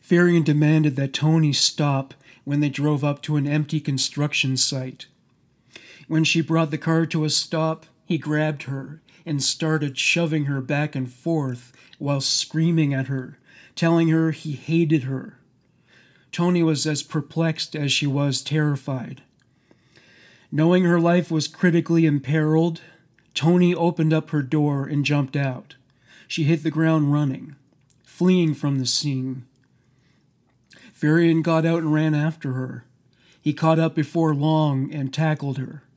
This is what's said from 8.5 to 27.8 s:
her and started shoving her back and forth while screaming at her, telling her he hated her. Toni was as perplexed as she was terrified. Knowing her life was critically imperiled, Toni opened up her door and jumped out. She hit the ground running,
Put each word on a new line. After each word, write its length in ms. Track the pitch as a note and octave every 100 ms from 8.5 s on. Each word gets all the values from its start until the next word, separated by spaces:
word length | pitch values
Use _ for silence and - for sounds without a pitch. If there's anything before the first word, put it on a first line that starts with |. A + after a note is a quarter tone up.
| D3
her 380 | - C3+ C3+ D#3 _ _ -
and 160 | D3
started 560 | B2+ - D#3+ D#3 C#3+ B2
shoving 460 | - - E3+ D#3
her 160 | C#3+ C#3
back 340 | B2+ D3 D3+
and 180 | C#3+ B2+
forth 600 | B2 - E3 C3+ B2 - _ - _
while 220 | C#3+ C#3
screaming 760 | C3+ - - D#3 D#3+ E3 D3+
at 140 | C#3 C3
her, 320 | C3+ B2+ D3+ _ - -
telling 320 | - E3 E3+ E3
her 200 | D#3+ D#3+
he 220 | D#3 D#3
hated 500 | C3 - E3 E3 D#3
her. 380 | B2+ C3+ - - _ _ _ _ _ _ _ _ _
Toni 320 | - F3 F3+
was 240 | E3 D3 D#3
as 160 | D3
perplexed 720 | - D#3+ D3 - E3 D#3+ -
as 160 | D#3 C#3+
she 160 | - D3
was 360 | C#3 C#3+ B2+
terrified. 800 | - D#3 D3+ C#3 - C3 A2 C3+ _ _ _ _ _ _ _ _ _ _ - _ _
Knowing 320 | D3 D#3+ F3+
her 160 | F3+ E3+
life 320 | E3+ F3 E3+
was 160 | D#3+ D3
critically 580 | - F3+ E3 D#3+ E3 D#3+
imperiled, 720 | D3 C#3 D#3+ D3+ D#3+ E3+ E3 - _ _ _ _
Toni 400 | - D3+ F3+ F3
opened 380 | F3 E3+ E3+ D#3+
up 180 | D#3 D#3
her 120 | D3
door 440 | C3 D#3 D3 C#3 C#3
and 180 | D3+
jumped 300 | C#3+ D3 C3+
out. 400 | C#3+ C#3 B2+ - - _ _ _ - _
She 160 | -
hit 180 | D3 E3
the 80 | D#3
ground 420 | D3+ D#3+ D#3+ D3
running, 440 | D3 D3 C3 - - _ _